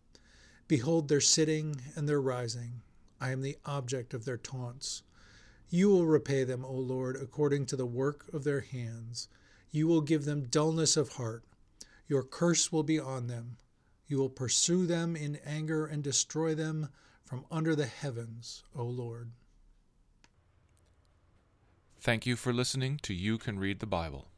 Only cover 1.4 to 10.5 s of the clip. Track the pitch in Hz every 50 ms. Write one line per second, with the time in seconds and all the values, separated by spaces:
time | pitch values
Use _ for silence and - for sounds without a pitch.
1.4 | 156 156 156 156 156 156 147 131 123 147 - 160 147 147 147 143 131 131 127 123
2.4 | 123 113 117 120 120 120 120 117 - - - - - - _ - 127 131 131 131
3.4 | 135 139 147 - - 156 143 143 127 120 135 127 117 - - 120 113 135 123 113
4.4 | - - 131 127 123 120 123 139 - - - - - _ _ - - - - -
5.4 | - - - - - - 170 175 190 208 196 180 170 160 156 143 - - 139 135
6.4 | 131 123 127 127 131 131 131 131 131 123 131 127 131 127 127 131 135 123 - 151
7.4 | 147 143 139 143 135 - 147 131 127 120 120 127 135 143 147 - - - - 151
8.4 | 135 147 143 135 131 - 131 123 120 113 113 113 113 113 120 - - - - -
9.4 | _ - - - - _ - 151 156 165 170 160 151 139 160 151 139 147 147 147
10.4 | 135 120